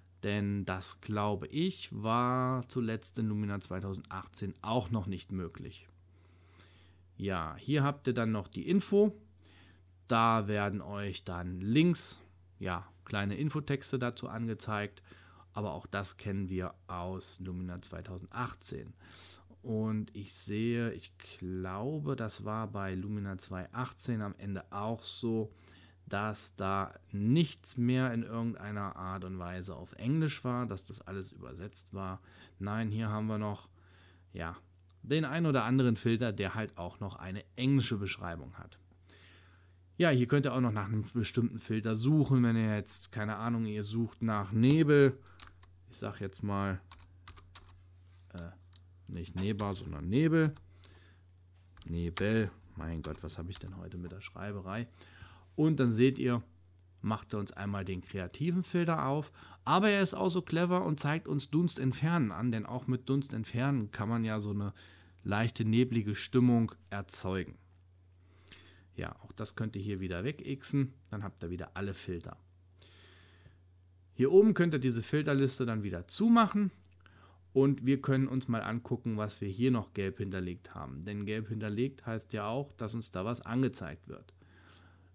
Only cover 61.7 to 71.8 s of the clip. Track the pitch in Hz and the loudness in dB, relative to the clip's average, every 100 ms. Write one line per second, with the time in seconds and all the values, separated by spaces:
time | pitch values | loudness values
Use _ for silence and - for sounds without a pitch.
61.7 | - 131 127 156 185 110 82 120 113 101 | 2 0 2 2 4 2 0 0 0 -2
62.7 | 127 - 123 - 139 139 113 110 120 135 | -4 -2 -2 0 0 0 -4 -4 -2 0
63.7 | 135 107 - 107 117 113 107 104 101 101 | 0 -2 -4 -2 0 0 -2 -2 -2 -4
64.7 | - - - - - 98 101 113 - 110 | -6 -16 -20 -20 -10 -2 2 2 0 4
65.7 | 113 127 117 104 101 - 127 123 117 110 | 4 4 2 0 -2 2 6 8 6 4
66.7 | - - 101 98 - 92 95 90 - - | -2 -10 -8 -8 -6 -2 -2 -2 -10 -20
67.7 | _ _ _ _ _ _ - - - - | _ _ _ _ _ _ -20 -20 -20 -20
68.7 | - - - 80 - - - 107 - 110 | -20 -18 -10 -10 -10 -16 -12 -10 -6 -6
69.7 | 101 104 95 92 87 120 151 139 135 - | -4 -6 -4 -4 -4 -4 -6 -8 -8 -2
70.7 | 143 131 - - 104 98 - 85 90 80 | 0 0 -4 -12 -8 -8 -8 -8 -6 -8
71.7 | 92 | -6